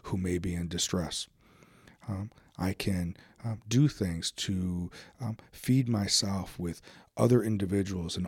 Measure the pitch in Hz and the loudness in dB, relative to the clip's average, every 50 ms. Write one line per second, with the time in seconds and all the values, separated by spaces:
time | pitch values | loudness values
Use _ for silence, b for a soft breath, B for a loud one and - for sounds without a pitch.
0 | B - 110 98 92 90 90 87 87 92 87 87 85 82 87 87 - - - 92 | B -4 -4 -2 0 0 0 0 0 -2 -2 -2 -4 -4 -2 -2 -2 0 0 0
1 | 82 76 - - - - _ B B B B B B B B B B B B B | 0 -2 -4 -6 -8 -10 _ B B B B B B B B B B B B B
2 | - - 101 95 101 110 b b b b b - 92 95 98 - - 104 95 90 | -8 -6 -6 -6 -6 -8 b b b b b -4 -2 -2 -2 0 -2 0 0 0
3 | 87 85 - B B B B B - 117 110 - - 107 113 127 151 139 - - | -2 -2 -6 B B B B B -6 -6 -6 -6 -6 0 4 4 6 4 4 0
4 | 104 90 85 82 - - - - - - 98 92 90 90 87 87 87 85 B B | -2 -2 -2 -2 -4 -6 -6 -4 -4 -2 0 0 0 0 0 -2 -4 -6 B B
5 | B B B B 127 110 110 - B B - - - - 127 135 127 117 117 104 | B B B B -6 -6 -6 -8 B B -18 -8 0 2 4 4 4 2 2 2
6 | 98 98 - - - 98 98 95 92 - - - 90 85 85 - B B B B | 2 2 2 2 2 0 -2 -2 -4 -6 -6 -6 -4 -4 -6 -6 B B B B
7 | B B _ - 117 117 123 120 104 113 110 98 101 87 98 101 95 95 95 90 | B B _ 2 6 6 6 6 6 4 0 0 0 2 2 2 2 0 -2 -4
8 | 85 82 - 90 90 | -4 -4 -4 -4 -4